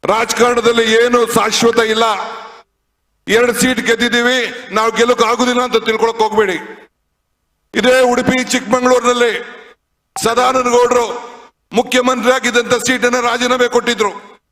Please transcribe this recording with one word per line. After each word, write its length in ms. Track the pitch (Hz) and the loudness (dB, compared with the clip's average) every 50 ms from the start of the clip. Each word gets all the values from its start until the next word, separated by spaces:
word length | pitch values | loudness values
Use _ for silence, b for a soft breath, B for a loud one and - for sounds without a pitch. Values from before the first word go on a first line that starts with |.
| - | 0
ರಾಜಕಾರಣದಲ್ಲಿ 880 | - 202 226 233 220 - - 226 240 240 233 214 233 233 233 226 220 220 | 0 0 0 0 -4 0 0 2 2 2 2 0 2 2 2 2 2 4
ಏನು 400 | 226 240 247 240 247 233 226 233 | 4 4 4 4 2 2 2 2
ಶಾಶ್ವತ 440 | 233 208 220 214 - 233 233 226 | 0 0 0 0 2 2 2 2
ಇಲ್ಲ. 260 | 233 233 220 220 220 233 226 214 190 - - - - - - - - _ _ _ _ _ _ _ _ _ _ _ _ _ | 2 0 0 0 0 0 0 0 -2 -6 -10 -12 -14 -16 -20 -20 -20 _ _ _ _ _ _ _ _ _ _ _ _ _
ಎರಡು 260 | - 196 226 247 240 226 | 0 2 2 2 2 0
ಸೀಟ್ 260 | - - 254 254 208 | 0 0 -2 -2 -2
ಗೆದ್ದಿದ್ದೀವಿ, 880 | - 226 233 220 240 240 220 240 240 240 254 254 233 190 - - - - | 0 -2 0 0 0 0 0 0 0 0 0 0 -2 -4 -8 -12 -14 -6
ನಾವು 200 | 185 214 220 226 | -4 -2 -2 -2
ಗೆಲ್ಲೋಕೆ 340 | 226 233 240 240 247 233 226 | 0 0 0 0 2 2 2
ಆಗುದಿಲ್ಲ 360 | 220 240 233 254 247 247 240 | 0 0 0 0 0 0 -2
ಅಂತ 160 | 254 247 247 | -2 -2 -2
ತಿಳ್ಕೊಳಕ್ 400 | 226 220 220 220 220 226 226 226 | -4 -2 -2 -2 0 -2 -2 0
ಹೋಗ್ಬೇಡಿ. 640 | 233 220 220 208 214 214 190 180 151 117 - - - - _ _ _ _ _ _ _ _ _ _ _ _ _ _ _ _ _ - | 0 -2 0 2 0 0 0 -2 -6 -8 -14 -18 -20 -20 _ _ _ _ _ _ _ _ _ _ _ _ _ _ _ _ _ -4
ಇದೇ 260 | 233 208 247 254 262 | 0 2 4 4 4
ಉಡುಪಿ 420 | 254 247 240 247 247 262 262 254 254 | 4 2 2 0 0 0 0 0 -2
ಚಿಕ್ಕಮಗಳೂರಿನಲ್ಲಿ 1040 | - 208 247 254 208 233 254 247 247 254 247 233 240 247 240 240 233 202 175 - - - - - - _ _ _ _ _ _ _ _ _ - - | -2 -4 -4 -2 -2 -2 0 2 2 2 4 2 0 2 2 2 0 0 -4 -8 -12 -18 -20 -20 -20 _ _ _ _ _ _ _ _ _ -4 -4
ಸದಾನಂದ 440 | 220 233 233 247 254 254 262 247 | -2 0 2 2 2 2 0 0
ಗೌಡರು 640 | 247 240 240 247 247 247 247 240 208 175 - - - - - - - _ _ _ _ 170 | 2 2 2 4 4 2 0 0 -2 -6 -12 -14 -16 -20 -20 -20 -20 _ _ _ _ -2
ಮುಖ್ಯಮಂತ್ರಿ 580 | 214 226 - - 254 247 254 254 247 214 247 | -2 -2 2 0 0 2 2 -2 0 2 2
ಆಗಿದ್ದಂಥ 420 | 254 262 233 240 214 240 233 202 247 | 2 2 0 0 0 0 0 0 -2
ಸೀಟನ್ನ 460 | 233 233 247 254 247 - 247 240 254 | -2 0 -2 -2 0 0 0 0 0
ರಾಜೀನಾಮೆ 480 | 233 240 233 247 247 247 247 254 247 | -2 -2 -2 -2 -2 -2 0 0 0
ಕೊಟ್ಟಿದ್ರು. 720 | 240 240 240 - 233 240 196 220 202 180 - - - - _ _ _ | 0 0 -2 -2 -2 -2 -2 -2 -4 -4 -8 -18 -20 -20 _ _ _